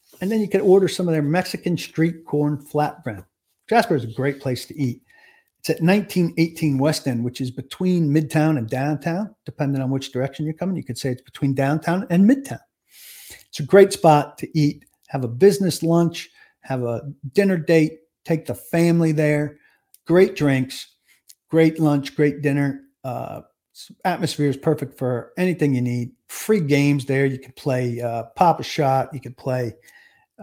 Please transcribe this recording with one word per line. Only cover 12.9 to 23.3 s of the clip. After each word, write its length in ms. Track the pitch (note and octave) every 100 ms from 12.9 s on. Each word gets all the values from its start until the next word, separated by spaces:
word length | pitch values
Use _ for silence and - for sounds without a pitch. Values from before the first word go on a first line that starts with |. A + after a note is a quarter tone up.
| - - - - - _
It's 120 | -
a 20 |
great 300 | C#3 G3 G3
spot 440 | - E3 D3 - -
to 200 | - D#3+
eat, 240 | D3 D3 _ _ _
have 160 | C#3+
a 60 | A#2+
business 520 | A#2+ G3 G3 F#3 -
lunch, 480 | E3 E3+ E3+ E3+ - _ _ _
have 240 | - C3
a 180 | A#2+ A#2 C#3+ - C3
dinner 260 | G3 G3 F3
date, 420 | D#3 E3 D#3 - _ _ -
take 200 | D#3+ -
the 80 |
family 600 | - - E3+ E3+ E3+ D#3+
there. 440 | D#3 D3+ D3 D3 D3 _ _ _ _ -
Great 300 | F3 F#3+ -
drinks, 600 | D3 C3 C3 - - _ _ _ _ - -
great 300 | D#3+ D#3+ D#3+
lunch, 360 | D#3 C#3+ C#3 -
great 260 | D3 D3
dinner. 400 | C#3+ C#3 C#3 C3+ _ _
Uh, 380 | C3+ B2 -